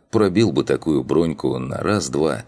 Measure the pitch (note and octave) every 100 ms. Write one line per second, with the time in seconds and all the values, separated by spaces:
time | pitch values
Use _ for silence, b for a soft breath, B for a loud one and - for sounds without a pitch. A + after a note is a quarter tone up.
0 | _ G#2+ G2+ F2+ G#2+ C#2 - C2 E2 C#2+
1 | C2 C#2+ E2+ C#2+ C2 B1+ C2 - F2+ G#2
2 | C#2+ C#2 D#2 A#1+